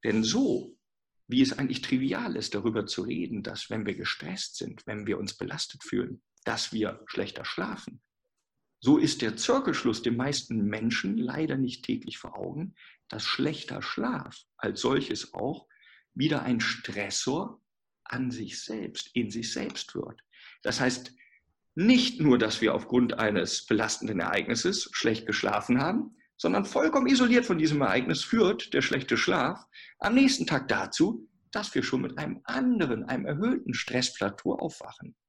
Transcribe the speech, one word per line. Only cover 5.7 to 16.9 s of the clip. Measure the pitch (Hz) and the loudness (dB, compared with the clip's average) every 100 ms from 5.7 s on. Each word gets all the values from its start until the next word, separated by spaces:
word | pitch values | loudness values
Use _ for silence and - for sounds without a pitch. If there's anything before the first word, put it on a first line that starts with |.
| - | -10
fühlen, | - 101 - - _ _ | -6 -4 -4 -8 _ _
dass | - 113 - | -6 -4 -4
wir | 110 107 - - | -2 -4 -4 -12
schlechter | - 98 - | -6 -6 -6
schlafen, | - - - - - - _ _ _ _ _ _ _ _ | -10 -6 -6 -6 -12 -18 _ _ _ _ _ _ _ _
so | 120 151 | 6 6
ist | 151 - | 6 2
der | 113 107 | -2 -2
Zirkelschluss | - 254 269 147 127 107 | 2 2 2 0 0 0
den | 123 117 | 0 0
meisten | 135 139 - 113 | 0 -2 -2 0
Menschen | 101 107 113 117 98 110 | 0 0 0 0 0 0
leider | 127 139 156 135 | -2 -2 -2 0
nicht | 127 - | -2 -2
täglich | - - - - | -4 -4 -4 -12
vor | - - | -12 -8
Augen, | 92 - 190 - - - _ | -8 -6 -8 -12 -20 -20 _
dass | 107 | -8
schlechter | - - 147 - - - | -4 0 0 -2 -8 -8
Schlaf | - - 247 233 - - _ _ | -6 -4 -2 -4 -8 -16 _ _
als | 110 98 | -6 -2
solches | - 135 - - - | 0 0 0 -6 -6
auch | - 123 156 _ _ - - _ | -6 -6 -6 _ _ -20 -20 _
wieder | - 156 151 | -2 0 0
ein | - 120 | 0 0
Stressor | - - - | 0 -2 -8